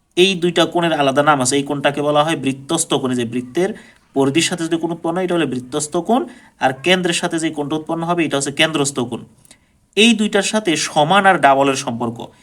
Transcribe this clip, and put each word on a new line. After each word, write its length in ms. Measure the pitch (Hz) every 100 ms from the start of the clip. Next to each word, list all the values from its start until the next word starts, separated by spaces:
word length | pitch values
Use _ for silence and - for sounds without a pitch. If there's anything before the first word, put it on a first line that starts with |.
| _ -
এই 140 | 190 185
দুইটা 280 | 175 170 165
কোণের 280 | 175 170
আলাদা 300 | 156 143 135
নাম 140 | 147 143
আছে। 120 | 123 139
এই 80 | 139
কোণটাকে 320 | 147 143 139
বলা 200 | 147 147
হয় 140 | 151 160
বৃত্তস্থ 480 | 135 135 - 165 - 143
কোণ। 100 | 127 123
যে 100 | 117
বৃত্তের 440 | 123 123 - 190 220 - _ _ 135
পরিধির 300 | 135 143 165
সাথে 140 | 185 165
যদি 120 | 165
কোণ 100 | 165
উৎপন্ন 240 | 156 165 175
হয়, 80 | 180
এটা 80 | 175
হলো 100 | 143
বৃত্তস্থ 460 | 127 127 147 147 175 170
কোণ, 160 | 240 - - - _
আর 100 | 131 135
কেন্দ্রের 340 | 165 185 175 175
সাথে 160 | 175 165
যে 80 | 156
কোণটা 240 | 147 143 156
উৎপন্ন 260 | 156 165 170
হবে, 160 | 175
এটা 120 | 151 139
হচ্ছে 160 | 139 139
কেন্দ্রস্থ 400 | 160 151 139 - 117
কোণ। 140 | 113 - _ _ _ _ _ _ -
এই 140 | 226
দুইটার 340 | 214 214 202 190
সাথে 200 | 220 214 151 -
সমান 360 | 160 147 196 196
আর 100 | 175
ডাবলের 380 | 139 135 139 131 135
সম্পর্ক, 320 | 117 120 117 - -